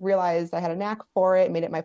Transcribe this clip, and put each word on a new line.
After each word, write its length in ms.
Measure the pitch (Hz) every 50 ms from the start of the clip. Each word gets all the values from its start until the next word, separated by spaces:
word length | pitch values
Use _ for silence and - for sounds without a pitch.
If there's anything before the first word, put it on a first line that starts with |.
| 185
realized 500 | 190 196 190 180 175 170 170 170 170 -
I 80 | 170
had 120 | 180 165 165
a 40 |
knack 220 | 185 202 208 220 220 - _ -
for 220 | 196 185 185 185 185
it, 120 | 185 175
made 120 | 170 165 170
it 80 | -
my 100 | 165 160 160